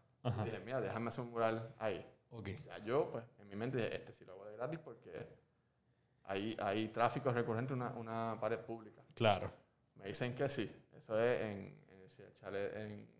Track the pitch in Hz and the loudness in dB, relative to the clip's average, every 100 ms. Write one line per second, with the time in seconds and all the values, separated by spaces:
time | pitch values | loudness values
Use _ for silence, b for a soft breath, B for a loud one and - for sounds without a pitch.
0 | _ _ 123 104 101 101 101 131 101 110 | _ _ 0 2 0 -2 -2 -2 0 0
1 | 117 117 120 117 113 113 117 - 110 85 | -2 -2 -2 2 4 4 -2 -4 -2 -2
2 | - - _ 117 101 85 - 87 107 135 | -6 -18 _ -10 -6 -6 -8 -8 0 2
3 | 165 117 120 - 101 101 123 131 104 90 | 2 -2 -8 -14 -10 -4 -2 0 0 -2
4 | - - - 92 104 107 131 160 143 - | -8 -16 -16 -14 -12 -6 -4 -4 -8 -16
5 | - 82 - - _ _ _ _ _ _ | -10 -10 -10 -14 _ _ _ _ _ _
6 | _ _ 95 98 107 - 101 104 110 113 | _ _ -4 0 0 0 2 2 2 4
7 | 117 - 127 120 117 113 127 127 120 117 | 4 4 2 4 4 2 2 0 -2 -4
8 | 113 113 113 110 107 117 - 113 107 - | -4 -2 -2 0 0 0 -2 -8 -8 -18
9 | - - 110 95 - - _ _ _ - | -10 6 8 8 4 -8 _ _ _ -12
10 | 98 - 123 131 139 - 98 - - 73 | -6 -2 -2 2 0 0 -2 -4 -20 -16
11 | - 110 117 123 107 98 98 101 - 95 | 0 4 4 4 0 -4 -8 -14 -20 -20
12 | 95 - 98 - 101 98 101 104 107 104 | -20 -20 -20 -14 -6 -2 -2 -4 -6 -10
13 | 107 - | -14 -20